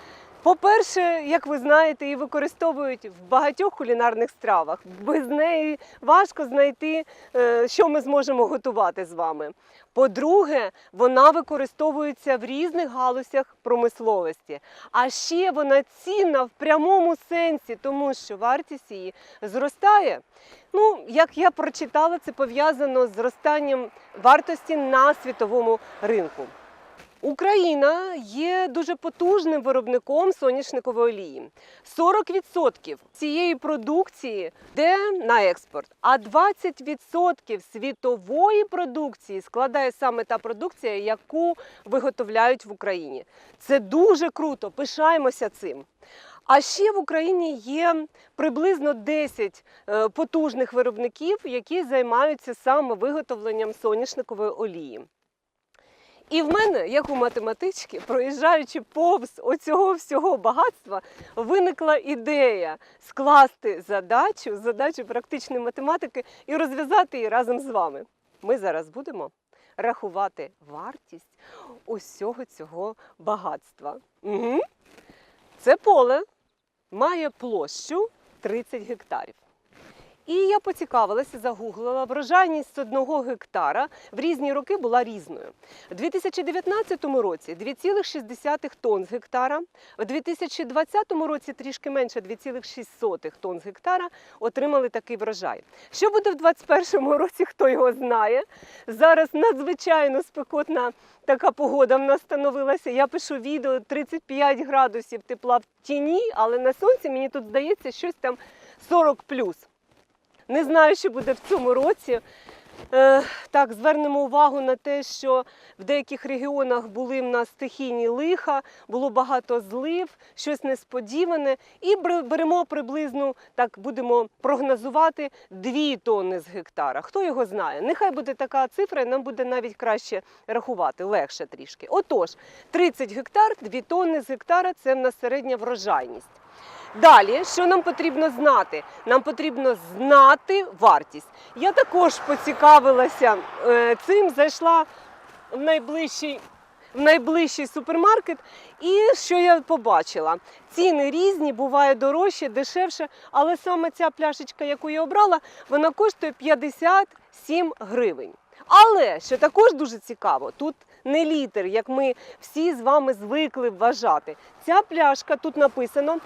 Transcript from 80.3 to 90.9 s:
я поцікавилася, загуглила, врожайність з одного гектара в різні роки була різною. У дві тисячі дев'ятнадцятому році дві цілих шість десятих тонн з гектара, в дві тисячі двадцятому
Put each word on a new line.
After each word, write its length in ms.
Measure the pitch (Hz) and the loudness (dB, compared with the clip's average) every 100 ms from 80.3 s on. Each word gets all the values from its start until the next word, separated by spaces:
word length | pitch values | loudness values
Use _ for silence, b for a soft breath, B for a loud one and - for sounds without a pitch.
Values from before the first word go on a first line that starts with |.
я 240 | 349 381 415 | 0 2 0
поцікавилася, 800 | 392 - 320 247 208 214 277 240 | -2 -8 -4 -2 0 -2 -6 -8
загуглила, 640 | 240 208 226 208 240 262 | -8 -8 -12 -10 -6 -6
врожайність 720 | 254 269 254 359 370 311 269 - | -6 -8 0 2 2 0 -8 -12
з 20 | |
одного 420 | 233 269 262 302 | -6 -4 -2 -4
гектара 680 | 247 240 - 190 151 185 294 B B | -6 -10 -8 -4 -2 -2 -4 B B
в 80 | - | -6
різні 320 | 320 294 285 | -4 -4 -4
роки 240 | 277 269 392 | -4 -4 -4
була 280 | 247 240 | 0 0
різною. 440 | 233 208 156 165 - - B B B | -2 -8 -16 -18 -18 -20 B B B
У 40 | |
дві 160 | 180 311 | -10 -6
тисячі 320 | 370 370 370 | -6 -6 -8
дев'ятнадцятому 800 | 320 349 359 415 440 349 294 262 | -6 -6 -4 -4 -4 -6 -4 -2
році 320 | 208 165 - | -2 -6 -12
дві 200 | 165 220 | -14 -12
цілих 300 | 262 359 403 | -6 -4 -2
шість 220 | - 311 220 | -4 -10 -14
десятих 500 | 247 294 302 294 _ | -10 -6 -6 -8 _
тонн 280 | 233 202 | -4 -2
з 80 | 185 | -4
гектара, 480 | 240 - 247 254 294 349 _ b b | -12 -6 -4 -2 -4 -8 _ b b
в 60 | |
дві 160 | 214 285 | -8 -8
тисячі 440 | - 330 349 - | -6 -8 -8 -8
двадцятому 600 | 262 269 320 | -6 -4 -2